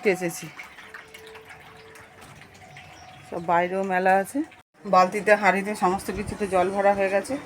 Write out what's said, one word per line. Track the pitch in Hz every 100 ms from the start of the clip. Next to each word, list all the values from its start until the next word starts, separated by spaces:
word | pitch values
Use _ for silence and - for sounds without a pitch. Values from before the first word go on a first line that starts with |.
| 214
কেচেছি। | 180 175 - 160 - - - - - - - - - - - - - - - - - - - - - - - - - - - -
সব | 185 170
বাইরেও | 170 175 190 196
মেলা | 185 185 190
আছে। | 190 277 320 - - _ 208
বালতিতে | 185 185 208 196 208
হাঁড়িতে | 202 190 190 208
সমস্ত | 185 196 - 190
কিছুতে | 208 196 202
জল | 185 180 202
ভরা | 202 202
হয়ে | 196 196
গেছে। | 196 277